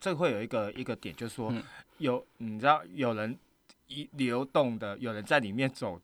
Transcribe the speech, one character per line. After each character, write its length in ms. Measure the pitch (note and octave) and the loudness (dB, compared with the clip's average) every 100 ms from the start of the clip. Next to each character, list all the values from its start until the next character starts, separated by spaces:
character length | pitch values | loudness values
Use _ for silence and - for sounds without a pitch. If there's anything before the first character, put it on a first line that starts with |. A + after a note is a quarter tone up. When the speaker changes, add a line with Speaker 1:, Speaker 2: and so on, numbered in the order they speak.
Speaker 1:
这 120 | F#3+ | -4
会 180 | D#3 E3+ | 2 2
有 100 | G#2 | 2
一 40 | A2+ | 0
个， 240 | A#2+ G#2 | -2 -2
Speaker 2:
对。 80 | - | -4
Speaker 1:
一 40 | |
个 120 | B2 A2+ | -6 -6
点， 180 | G#2 | -6
就 140 | D#2+ A#2 | -8 -8
是 60 | - | -4
说， 160 | A2 | -2
Speaker 2:
嗯。 100 | A#2 - - - _ | -2 -6 -16 -20 _
Speaker 1:
有， 280 | D3 B2+ - _ | 0 0 -4 _
你 200 | A2+ A2 | -6 0
知 80 | C3+ | 4
道， 160 | D3+ - | 4 2
有 220 | F2+ B2 | -2 0
人 240 | A2 A2 B2 _ _ _ _ _ | 2 -2 -4 _ _ _ _ _
一， 240 | D3 D3 | -10 -10
流 300 | D3 B2+ A#2+ | -2 0 2
动 320 | C3+ E3 C3 A2+ | 2 4 4 2
的， 220 | G#2 G2+ | -6 -4
有 140 | A#2+ | -4
人 120 | G#2+ | -4
在 140 | G2 D3 | 4 4
里 140 | A2 | 4
面 180 | A2 C3 | 0 0
走 260 | - A2+ E2+ | 0 -4 -2